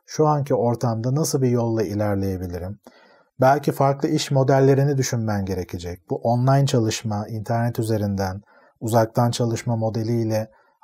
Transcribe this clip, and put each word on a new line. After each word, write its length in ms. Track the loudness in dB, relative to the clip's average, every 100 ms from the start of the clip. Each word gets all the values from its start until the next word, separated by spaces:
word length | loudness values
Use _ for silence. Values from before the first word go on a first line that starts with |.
| _
şu 200 | 0 2
anki 280 | 2 0
ortamda 600 | 0 0 0 -2 -2 -2
nasıl 280 | -2 0 0
bir 80 | 2
yolla 320 | 2 0 0
ilerleyebilirim?" 960 | -2 0 0 0 -2 -4 -6 -8 -10 -12 -18 _ _ _ _ 2
Belki 320 | 4 4 0
farklı 360 | 0 2 0 0
iş 220 | -2 0
modellerini 680 | 2 4 4 6 4 2 0
düşünmen 480 | -2 -2 -2 -2
gerekecek. 680 | -2 -4 -6 -8 -10 -12 -8
Bu 60 | -4
online 500 | 0 2 4 4 4
çalışma, 640 | 2 0 -2 -4 -6 -6
internet 500 | -8 -4 -2 -2 -2
üzerinden, 640 | -2 0 0 -2 -2 -6 -12 _ _ -10
uzaktan 500 | 0 2 2 2 0
çalışma 460 | 2 -2 -2 -4 -2
modeliyle 720 | -2 -2 -2 -2 0 -2 -4 _ _ _